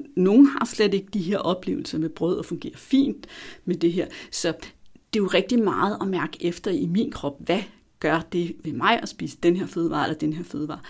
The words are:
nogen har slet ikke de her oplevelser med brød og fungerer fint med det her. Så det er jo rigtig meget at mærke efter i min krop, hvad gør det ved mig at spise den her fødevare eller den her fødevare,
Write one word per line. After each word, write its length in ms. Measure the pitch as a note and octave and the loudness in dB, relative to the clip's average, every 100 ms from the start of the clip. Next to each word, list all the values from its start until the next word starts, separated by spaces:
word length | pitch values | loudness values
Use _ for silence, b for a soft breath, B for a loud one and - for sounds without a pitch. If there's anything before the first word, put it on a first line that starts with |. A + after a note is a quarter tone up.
| - - | 0 2
nogen 300 | F#3 A3 C#4 | 6 10 8
har 180 | C#4 | 8
slet 300 | A3+ - G#3 | -4 2 2
ikke 140 | G3 G3 | 2 -2
de 100 | G#3 | -4
her 160 | E3+ G#3 | -2 -2
oplevelser 600 | - F3+ F#3 - - D#3 | 0 -2 -2 -6 -4 -4
med 100 | D#3+ | -4
brød 300 | - E3+ F3+ | -2 -2 -2
og 60 | |
fungerer 320 | - E3+ - - | -4 -8 -10 -12
fint 500 | - C4+ - - - B B B | 0 2 2 -2 -10 B B B
med 100 | - | -4
det 180 | D#3+ E3+ | 0 2
her. 140 | F3 - B B | 0 -4 B B
Så 220 | - E3+ D#3 - - - - _ | -4 -4 -4 -10 -20 -20 -20 _
det 60 | A3 | 0
er 40 | |
jo 20 | F#3+ | 2
rigtig 320 | F3+ F#3 B3 | 2 2 2
meget 400 | G#3 G2 F#3+ G#3 | 2 2 0 0
at 80 | G3 | -2
mærke 360 | F3+ D3+ - | -2 -4 -4
efter 260 | F3 E3+ A3 | -4 -4 -4
i 160 | E3+ E3 | -2 0
min 240 | F3+ - | 0 -2
krop, 260 | - C#3+ C#3+ | -4 -8 -8
hvad 240 | - F3+ G3 - _ _ | -2 -2 -2 -14 _ _
gør 200 | D#3 D#3+ E3 | -2 0 -2
det 240 | F3+ E3+ - | -4 -4 -6
ved 80 | D#3+ | -8
mig 300 | A#2+ F3 A#3 | -2 0 0
at 60 | - | -2
spise 280 | - D#3 - | -8 -10 0
den 140 | E3+ F3+ | 2 2
her 100 | F#3 | 0
fødevare 380 | F3 E3 D3 | -2 -2 0
eller 140 | C#3+ D#3 | -2 -2
den 140 | D#3 | -4
her 120 | D#3 | -4
fødevare, 360 | F3 D3 D3+ D#3 B | -8 -8 -8 -8 B